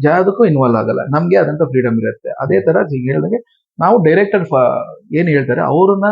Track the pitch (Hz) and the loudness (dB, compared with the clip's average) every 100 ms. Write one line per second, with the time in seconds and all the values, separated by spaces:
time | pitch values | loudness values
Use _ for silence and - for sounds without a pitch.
0 | 143 175 190 196 220 143 127 113 - 131 | 0 2 2 2 2 2 2 0 0 -4
1 | 127 147 175 190 156 151 156 131 120 113 | -2 -2 2 2 0 -2 -2 0 0 0
2 | 110 - - - 135 190 190 170 170 135 | -2 -6 -10 -8 -2 0 2 0 -2 -4
3 | 127 151 185 233 - _ _ - 170 233 | -4 -2 -2 -4 -8 _ _ -2 0 2
4 | 156 170 202 202 160 156 151 - - - | 2 2 2 -2 0 0 0 0 -8 -16
5 | - 147 175 147 127 120 - 147 190 196 | -6 -2 0 0 0 -2 0 2 2 2
6 | 202 | -2